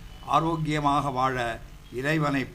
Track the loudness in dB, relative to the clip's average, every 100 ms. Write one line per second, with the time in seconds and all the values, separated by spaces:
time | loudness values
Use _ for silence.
0 | -14 -12 0 2 2 0 0 2 4 2
1 | 2 2 2 2 -2 -4 -10 -18 -12 -4
2 | 0 2 2 2 -2